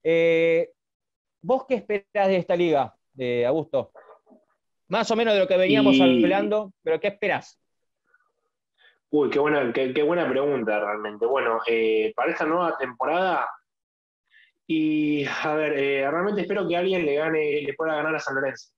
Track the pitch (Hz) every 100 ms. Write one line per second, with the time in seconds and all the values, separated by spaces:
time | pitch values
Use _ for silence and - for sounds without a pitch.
0 | 160 165 165 165 165 165 165 _ _ _
1 | _ _ _ _ 165 262 262 240 - 208
2 | _ 208 190 190 170 175 175 147 113 _
3 | _ 131 123 120 120 160 147 135 - -
4 | - - _ - _ _ _ _ _ 202
5 | 226 226 233 208 185 185 185 139 135 135
6 | 135 123 110 - 208 214 202 _ 160 160
7 | 196 202 202 143 - _ _ _ _ _
8 | _ _ _ _ _ _ _ _ _ _
9 | _ 151 131 143 151 147 127 113 131 139
10 | 147 175 139 131 147 135 107 104 101 107
11 | 107 104 113 135 120 113 117 113 113 110
12 | 110 113 139 160 160 170 170 156 127 120
13 | 131 170 190 156 120 - _ _ _ _
14 | _ _ _ _ _ _ - 160 156 151
15 | 151 147 135 - 160 151 151 143 139 139
16 | 139 160 196 208 180 202 170 170 185 185
17 | 156 143 160 156 151 147 143 143 160 151
18 | 156 156 147 135 135 131 -